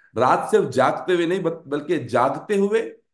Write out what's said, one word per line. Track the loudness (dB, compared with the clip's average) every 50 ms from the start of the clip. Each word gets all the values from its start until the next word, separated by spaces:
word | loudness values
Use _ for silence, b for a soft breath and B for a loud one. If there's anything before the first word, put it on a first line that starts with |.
| b b b 0
रात | 2 2 2 2 0 2
सिर्फ | 2 2 2 2
जागते | 2 2 2 2 2 -2 -2 -2 0
हुए | 0 0 0
नहीं, | -2 -2 -2
बल-, | -4 -4 -6 -8 -8
बल्कि | -6 -6 -4 -4 -4 -4
जागते | -4 -2 0 2 2 2 0 -4 -4 -2 0
हुए, | 0 2 2 0 0 -2 -4 -8 -16 _ _